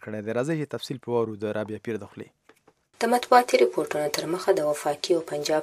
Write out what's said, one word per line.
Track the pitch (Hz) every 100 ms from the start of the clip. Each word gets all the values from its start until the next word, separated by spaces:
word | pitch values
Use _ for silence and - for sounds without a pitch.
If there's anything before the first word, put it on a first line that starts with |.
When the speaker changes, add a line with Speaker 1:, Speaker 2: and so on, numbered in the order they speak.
Speaker 1:
کړی | - 107
دی. | 104
راځئ | 117 139 160
چې | 143
تفصیل | 117 - 135
پرې | -
واورو | 120 113
د | 104
رابعه | 107 107 104 104
پیر | 117 107
د |
خولې. | 101 - - _ _ _ _ _ _ -
Speaker 2:
د |
مطبوعاتي | 233 247 - 247 247 247
رپورټونو | - - 147 151 147
تر | - 156
مخه | 180 -
د | 160
وفاقي | 151 147 151 147 -
او | 165
پنجاب | 160 147 147 156